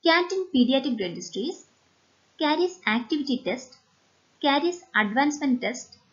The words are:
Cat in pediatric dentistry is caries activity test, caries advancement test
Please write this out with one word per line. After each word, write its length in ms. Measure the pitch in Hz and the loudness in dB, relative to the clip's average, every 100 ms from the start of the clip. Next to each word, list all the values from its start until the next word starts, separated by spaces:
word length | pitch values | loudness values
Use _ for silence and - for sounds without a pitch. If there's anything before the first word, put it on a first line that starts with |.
| 330 | 4
Cat 260 | 330 359 | 2 2
in 140 | 381 370 254 | -2 0 2
pediatric 420 | 240 269 277 226 | 4 4 0 -4
dentistry 440 | 180 170 160 190 | -4 -6 -10 -6
is 240 | 254 403 - _ _ _ _ _ _ _ | -6 -8 -14 _ _ _ _ _ _ _
caries 400 | 302 311 359 359 - | 0 2 0 0 -2
activity 540 | 220 240 311 285 247 | -2 0 -4 0 -2
test, 320 | 170 240 - - _ _ _ _ _ _ | -2 -6 -10 -20 _ _ _ _ _ _
caries 420 | 294 285 330 349 - 208 | 0 2 0 -4 -4 0
advancement 640 | 208 220 294 294 285 247 | 0 2 0 0 0 0
test 380 | 208 247 - - _ | -2 -8 -14 -20 _